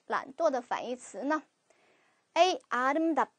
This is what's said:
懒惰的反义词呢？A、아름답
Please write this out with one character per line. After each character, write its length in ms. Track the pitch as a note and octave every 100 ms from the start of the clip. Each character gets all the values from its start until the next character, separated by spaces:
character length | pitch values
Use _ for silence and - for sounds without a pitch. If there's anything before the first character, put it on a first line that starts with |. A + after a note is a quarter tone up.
| -
懒 260 | G#3 -
惰 160 | - D#4+
的 100 | B3
反 260 | - - A#3
义 80 |
词 300 | B3 - F#3+
呢？ 180 | C4+ D#4 - _ _ _ _ _ _ _ _
A、 280 | E4 F#4 - -
아 260 | A#3+ C4
름 200 | D4+ E4
답 140 | C4+ G#3+